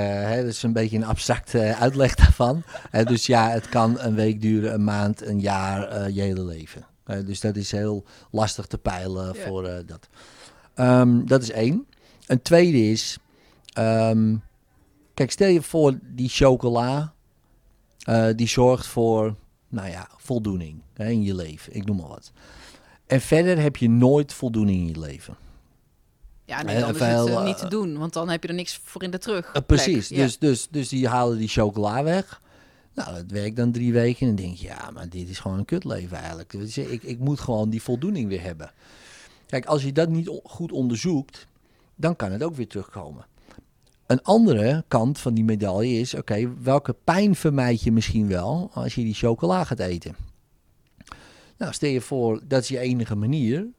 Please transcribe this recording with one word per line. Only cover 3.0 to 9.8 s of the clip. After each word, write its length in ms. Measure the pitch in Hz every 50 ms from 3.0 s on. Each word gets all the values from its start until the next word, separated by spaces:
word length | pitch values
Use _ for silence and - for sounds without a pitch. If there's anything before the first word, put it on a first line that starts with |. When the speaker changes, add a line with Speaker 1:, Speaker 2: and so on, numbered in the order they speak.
| 113
Speaker 1:
dus 220 | 120 123 113 -
ja, 240 | - 127 117 113 113
het 200 | 117 113 110 -
kan 300 | - 123 113 113 120 117
een 160 | - 117 107
week 260 | 107 107 110 110 104
duren, 320 | 107 107 110 107 104 107 113
een 100 | 107 104
maand, 380 | 107 104 104 104 104 107 - -
een 140 | - 104 101
jaar, 480 | - 202 98 95 95 190 196 196 202 -
eh, 280 | 110 104 101 98 98
je 60 | 98
hele 220 | 98 98 95 92 92
leven. 420 | 90 82 80 80 - - 78 - _ _ _ _
Eh, 220 | - 113 98 95
dus 140 | 95 101 -
dat 160 | - 110 101
is 160 | 104 101 -
heel 320 | - 104 104 107 104 101 98 - - - - _
lastig 340 | - 107 110 104 - - 104
te 120 | - - -
peilen 560 | - - 95 90 92 92 92 92 92 92 92
Speaker 2:
Ja. 140 | - - -
Speaker 1:
voor, 180 | 95 95 92 90
eh, 100 | 90 90